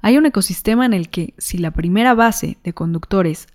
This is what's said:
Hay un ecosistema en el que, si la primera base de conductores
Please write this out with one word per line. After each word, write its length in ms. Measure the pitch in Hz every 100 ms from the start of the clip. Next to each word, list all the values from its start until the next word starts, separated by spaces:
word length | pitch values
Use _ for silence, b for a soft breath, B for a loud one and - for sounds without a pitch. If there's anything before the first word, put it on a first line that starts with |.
Hay 160 | 202 262
un 80 | 311
ecosistema 600 | 208 190 180 - 226 254
en 60 |
el 160 | 202 165
que, 260 | - 165 -
si 220 | - 180
la 140 | 165
primera 420 | 160 170 190 240
base 440 | 233 233 208 - -
de 120 | -
conductores 720 | 170 165 165 - 196 170 156 -